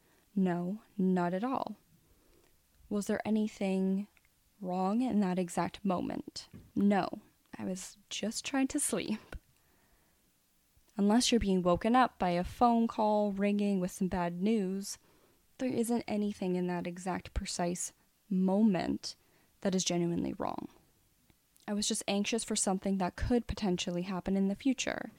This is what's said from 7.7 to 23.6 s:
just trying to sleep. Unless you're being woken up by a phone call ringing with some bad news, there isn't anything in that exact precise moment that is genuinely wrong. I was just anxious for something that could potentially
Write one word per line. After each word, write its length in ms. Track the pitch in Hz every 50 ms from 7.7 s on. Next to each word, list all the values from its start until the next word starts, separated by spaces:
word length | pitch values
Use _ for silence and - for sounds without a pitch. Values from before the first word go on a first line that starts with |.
| 185 185 - - - - - -
just 360 | - - - 208 226 - -
trying 240 | - 277 269 269 269
to 120 | - 294
sleep. 560 | - - - 190 - - 214 214 - - - - - _ _ _ _ _ _ _ _ _ _ _ _ _ _ _ _ _ _ _ _ _ _ _ _ _ _ _ _ _ -
Unless 340 | - 202 202 214 247 247 -
you're 80 | 247 226
being 240 | 208 196 190 185
woken 320 | 170 175 175 170 - 220 240
up 240 | 254 247 - - -
by 120 | 190 180
a 140 | 175 175 180
phone 440 | - - - 254 240 233 226 226 226
call 440 | - - 214 214 214 208 208 208
ringing 460 | 196 196 202 208 208 208 208 202 202 185
with 120 | 180 185
some 180 | - - 196 180
bad 320 | 196 185 175 175 175 175
news, 560 | 185 214 226 220 190 185 190 196 196 - - - _ _ _ _ _ _ _ _ _ _ _ -
there 100 | 262 254
isn't 360 | - - 233 226 240 226 -
anything 500 | - 214 208 208 208 208 - 196 185 180
in 100 | 180 180
that 200 | 180 180 175 175
exact 480 | 180 175 180 180 190 175 180 - - -
precise 580 | - 202 - - - 180 175 180 - - - - _ _ _ _ _ _ -
moment 880 | 196 185 185 190 190 202 226 220 185 165 - - 71 - - - - _ _ _ _ _ _ _ _ _
that 140 | - 202 180
is 100 | 185 180
genuinely 500 | - 175 175 170 170 170 - - 67 - -
wrong. 300 | - - - - - - - - _ _ _ _ _ _ _ _ _ _ _ _ _ _ _ _ -
I 60 | -
was 160 | 208 202 208 -
just 160 | 220 - -
anxious 380 | - 202 202 208 - 233 226 -
for 120 | - 220
something 420 | - - 208 190 196 - 196 196 190
that 180 | 180 180 -
could 300 | - - - 247 240 233
potentially 560 | - - -